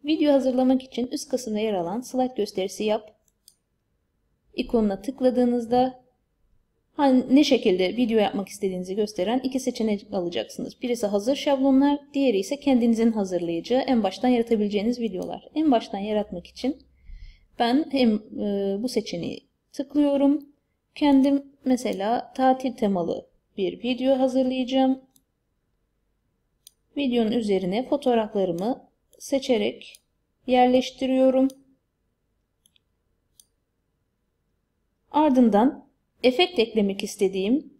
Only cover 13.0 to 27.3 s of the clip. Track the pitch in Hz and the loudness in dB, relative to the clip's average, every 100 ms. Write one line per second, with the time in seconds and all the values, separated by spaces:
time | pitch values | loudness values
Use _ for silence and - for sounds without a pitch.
13 | 226 220 190 180 170 170 - 247 - 247 | 2 0 -2 -2 -4 -6 -2 -2 0 0
14 | 196 - 254 247 233 226 208 202 214 247 | 0 -2 0 0 0 0 0 -2 -2 -2
15 | 226 180 175 - - 302 311 233 226 202 | -6 -6 -8 -12 -8 -2 2 2 0 -8
16 | 208 214 208 175 - - 254 - _ _ | -2 -2 -4 -10 -14 -6 -6 -6 _ _
17 | - - - - _ - 233 262 320 269 | -20 -18 -20 -20 _ -4 0 0 0 2
18 | 240 214 - - 208 196 196 196 247 240 | 2 0 -6 -8 -4 -2 -2 -4 -4 -4
19 | - 175 - - _ _ _ - 269 294 | -6 -8 -8 -10 _ _ _ -12 -4 0
20 | 285 277 277 294 - _ _ _ _ - | 0 2 2 0 -6 _ _ _ _ -2
21 | 294 269 269 277 277 _ 254 247 208 190 | 4 4 4 0 -4 _ -2 -2 -2 -4
22 | 202 240 - - 262 262 262 - 208 190 | -2 -2 -4 2 2 2 -2 -2 -2 0
23 | 170 - - _ _ - 185 175 240 247 | -2 -6 -10 _ _ -6 -4 -4 -6 -2
24 | 254 262 262 254 254 262 247 262 262 262 | 0 2 2 2 0 -2 -2 2 2 0
25 | _ _ _ _ _ _ _ _ _ _ | _ _ _ _ _ _ _ _ _ _
26 | _ _ _ _ _ _ _ _ _ - | _ _ _ _ _ _ _ _ _ -6
27 | 277 240 214 | -2 0 0